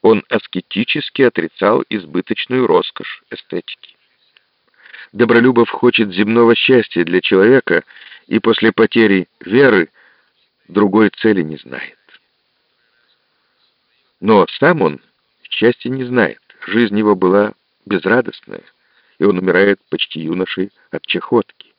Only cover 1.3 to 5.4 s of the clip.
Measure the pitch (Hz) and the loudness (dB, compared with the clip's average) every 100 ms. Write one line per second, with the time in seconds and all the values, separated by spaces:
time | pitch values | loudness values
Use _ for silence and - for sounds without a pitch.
1.3 | - 82 - 101 113 - 107 80 85 - | 0 -8 -2 0 0 -2 -8 -6 -8 -6
2.3 | 110 - 127 123 87 - - - - _ | -8 -4 -2 2 0 0 -12 -16 -18 _
3.3 | 90 - 87 - - - _ _ _ _ | -18 -10 -10 -10 -18 -20 _ _ _ _
4.3 | _ _ _ _ _ - - - 101 117 | _ _ _ _ _ -20 -20 -20 -2 2
5.3 | 117 | 4